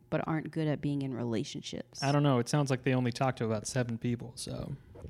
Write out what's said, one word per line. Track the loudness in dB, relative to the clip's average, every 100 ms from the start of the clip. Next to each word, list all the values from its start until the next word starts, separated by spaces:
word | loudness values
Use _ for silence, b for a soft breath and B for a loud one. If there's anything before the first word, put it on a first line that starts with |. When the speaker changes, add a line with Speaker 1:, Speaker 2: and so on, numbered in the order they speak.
| -4
Speaker 1:
but | -2 0
aren't | -2 -2
good | -2 0
at | 0
being | 0 0
in | -2
relationships? | -2 0 0 -2 -6 -8 -10 -10 -2
Speaker 2:
I | 2
don't | 4
know. | 6 4
It | 4
sounds | 2 2
like | 2
they | 2
only | 2 2
talked | 2 0 2
to | 0
about | 0 -2
seven | -2 0 -2
people, | -2 -2 -6 -10
so. | -8 -6 -6 -8 -12 -16 B